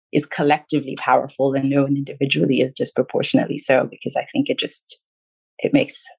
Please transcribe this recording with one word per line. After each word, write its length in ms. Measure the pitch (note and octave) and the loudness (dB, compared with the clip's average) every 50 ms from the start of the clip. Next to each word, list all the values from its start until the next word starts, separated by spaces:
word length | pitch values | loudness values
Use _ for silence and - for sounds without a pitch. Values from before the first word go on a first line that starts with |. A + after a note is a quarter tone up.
| _ - | _ -2
is 140 | - D3 - | -2 -2 -2
collectively 720 | - - - D3 D3 D3+ D3 - - D#3 C#3+ C3+ C3+ C#3 | -2 -4 0 2 2 2 2 0 -2 -2 -2 -2 -4 -10
powerful 580 | - - C3 B2+ C3 C3 C3+ - - C3+ C#3 C3+ | -6 0 2 2 2 2 -2 -2 0 0 2 2
and 160 | C3+ C3+ C3+ | 0 0 2
no 140 | C#3 C#3+ C3+ | 2 2 2
one 120 | C#3 C#3+ | 2 0
individually 640 | C#3 C#3 - - - C#3+ C#3 - D3+ C#3+ C#3 B2+ B2 | -2 -2 -6 -4 -4 -2 0 2 0 2 2 2 2
is 140 | B2+ C3 - | 2 0 0
disproportionately 840 | - B2 - - - B2+ - - - - - - - - - - D3 | -4 -4 -2 -2 -2 -4 -2 -2 -4 -2 2 0 0 0 0 -4 -4
so, 300 | - - C3 C3 - - | 0 2 2 2 2 0
because 260 | - - - A#2+ - | -6 -10 -10 -4 -4
I 100 | C3+ - - | -4 -6 -2
think 200 | - - - - | -2 -2 0 0
it 80 | - - | -2 -2
just, 400 | - - - - - - - _ _ _ _ _ _ _ _ _ _ _ _ - | -2 -6 -6 -8 -10 -14 -20 _ _ _ _ _ _ _ _ _ _ _ _ -4
it 140 | - - | -2 0
makes 320 | - C#3 C3 - - - - - - | 2 2 0 0 -4 -8 -8 -10 -12